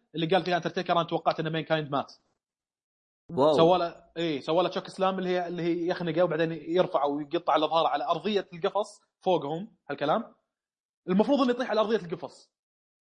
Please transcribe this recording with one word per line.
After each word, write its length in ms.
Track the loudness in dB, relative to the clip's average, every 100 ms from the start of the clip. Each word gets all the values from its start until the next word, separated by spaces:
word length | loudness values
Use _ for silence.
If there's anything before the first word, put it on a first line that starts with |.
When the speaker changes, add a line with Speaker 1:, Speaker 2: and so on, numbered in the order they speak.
| _ -4
Speaker 1:
اللي 100 | 0
قال 180 | 2 2
فيها 120 | -2
أندرتيكر: 360 | -2 -4 0
"أنا 100 | 0
توقعت 360 | 0 0 0 0
إن 120 | -2
مانكايند 400 | -2 0 -2 0
مات". 220 | -4 -6 -12 _ _ _ _ _ _ _ _ _ _ -6
Speaker 2:
واو. 220 | 2 4
Speaker 1:
سوى 240 | 6 6 6
له، 260 | 0 -6 _ -4
إيه، 240 | -4 -2
سوى 220 | 0 2
له 60 | 2
تشوك 180 | -2 -8
سلام 320 | -2 -2 0
اللي 100 | -2
هي، 180 | -2 -2
اللي 160 | -4
هي 240 | -2 -2 -2
يخنقه 360 | -4 -2 0
وبعدين 280 | 2 2 -2
يرفعه 560 | -4 -2 0 2 2 0
ويقطع 480 | -2 -4 -4 2 2
الظهر 320 | 2 2 2
على 180 | 0 -2
أرضية 440 | -2 -2 -2 -4
القفص 480 | -6 -4 -4 -6 -10 _ _
فوقهم، 540 | 0 0 -2 -8 -10 _ -12
هالكلام. 460 | -4 0 -2 -2 _ _ _ _ _ _ _ 0
المفروض 320 | 2 4 2
إنه 100 | 2
يطيح 180 | -2 -2
على 100 | -2
أرضية 180 | 0 -2
القفص. 540 | -4 -12 -12 -16 _ _ _ _ _ _